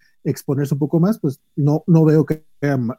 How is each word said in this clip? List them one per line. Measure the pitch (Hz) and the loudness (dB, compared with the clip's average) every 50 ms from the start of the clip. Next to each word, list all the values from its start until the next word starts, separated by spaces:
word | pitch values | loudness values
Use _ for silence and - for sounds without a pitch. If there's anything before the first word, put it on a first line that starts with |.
| _ _ _ _ _ | _ _ _ _ _
exponerse | 156 135 - - - 143 135 147 135 156 | -8 -6 -6 -6 -6 -4 -4 -2 -4 -4
un | 139 | -4
poco | 151 147 - 165 | -4 -2 0 0
más, | 170 196 226 - | 0 0 -2 -2
pues | - 147 127 - _ _ _ | -4 -6 -6 -6 _ _ _
no, | - 139 147 147 156 - | -2 0 0 0 0 0
no | - 170 160 160 | 2 4 4 4
veo | 156 151 160 143 | 4 4 4 2
que | - 156 156 - _ - - | 0 -2 -6 -8 _ -12 -6
haya | - 143 143 | -4 -2 -2
ma-, | 127 120 113 - | -2 -2 -4 -6